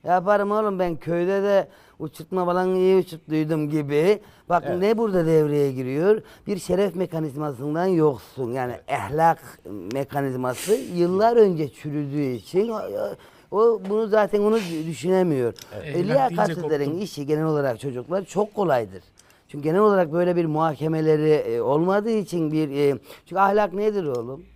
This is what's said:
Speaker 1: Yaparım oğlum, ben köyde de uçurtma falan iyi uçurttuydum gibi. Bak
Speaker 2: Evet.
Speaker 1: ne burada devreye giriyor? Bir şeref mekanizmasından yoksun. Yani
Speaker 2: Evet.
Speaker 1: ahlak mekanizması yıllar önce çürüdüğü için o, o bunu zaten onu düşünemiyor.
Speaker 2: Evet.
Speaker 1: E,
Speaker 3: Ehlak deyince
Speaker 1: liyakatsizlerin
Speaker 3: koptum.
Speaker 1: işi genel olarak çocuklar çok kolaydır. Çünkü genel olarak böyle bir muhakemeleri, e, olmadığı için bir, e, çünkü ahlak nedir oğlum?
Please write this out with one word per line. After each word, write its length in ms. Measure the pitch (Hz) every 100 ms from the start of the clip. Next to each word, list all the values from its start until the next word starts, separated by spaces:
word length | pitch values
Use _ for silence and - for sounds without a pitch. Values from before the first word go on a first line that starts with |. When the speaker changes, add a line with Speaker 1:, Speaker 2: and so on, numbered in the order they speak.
Speaker 1:
Yaparım 480 | - 180 180 208 202
oğlum, 280 | 208 214 185
ben 160 | 180 160
köyde 480 | 156 170 175 196
de 240 | 196 196 - - _ _
uçurtma 460 | 156 - 156 185 175
falan 300 | 175 185 185
iyi 220 | 185 190
uçurttuydum 720 | 175 160 - 156 156 160 147
gibi. 500 | 156 143 147 175 208 - - -
Bak 140 | 175 143
Speaker 2:
Evet. 120 | 175
Speaker 1:
ne 180 | 202 226
burada 280 | 226 185 160
devreye 460 | 160 151 147 143
giriyor? 500 | 131 127 139 185 214 - - -
Bir 100 | 196
şeref 380 | - 185 202 170
mekanizmasından 920 | 180 160 156 135 151 120 143 156 185
yoksun. 680 | 175 151 120 - - 123
Yani 220 | 131 123 117 -
Speaker 2:
Evet. 120 | 127
Speaker 1:
ahlak 580 | 98 151 165 156 123 - - 101 90
mekanizması 800 | 135 135 139 139 127 127 123 - 233
yıllar 600 | 262 175 175 185 226 233
önce 320 | 208 160 147
çürüdüğü 600 | - 151 147 143 147 139
için 380 | 120 - 180 226
o, 100 | 214 190 202 202 - - - _
o 300 | 202 233 214 190
bunu 180 | 214 220
zaten 340 | 214 202 208
onu 160 | 208 226 180 160 160
düşünemiyor. 680 | 135 160 185 180 139 117 - - 107
Speaker 2:
Evet. 100 | 147
Speaker 1:
E, 40 |
Speaker 3:
Ehlak 60 | 143
deyince 180 | 190
Speaker 1:
liyakatsizlerin 720 | 269 262 170 208 165 151 147 143
Speaker 3:
koptum. 160 | 165
Speaker 1:
işi 240 | 202 - 143
genel 200 | 151 160
olarak 340 | 151 139 110
çocuklar 460 | 139 123 123 185 175
çok 300 | 175 208 -
kolaydır. 480 | 180 127 104 92 _ _ _ _ _
Çünkü 160 | 147
genel 180 | 147 180
olarak 320 | 214 196 165
böyle 220 | 165 180 175
bir 100 | 165
muhakemeleri, 840 | 151 160 139 160 160 156 151 156
e, 320 | 151 107 117
olmadığı 500 | 113 147 175 202 214 220
için 340 | 180 175 156
bir, 180 | 156 156
e, 280 | 139 143 135 - - _
çünkü 140 | 175
ahlak 340 | 202 208 208
nedir 300 | 185 214 208 156
oğlum? 400 | 123 117 143 185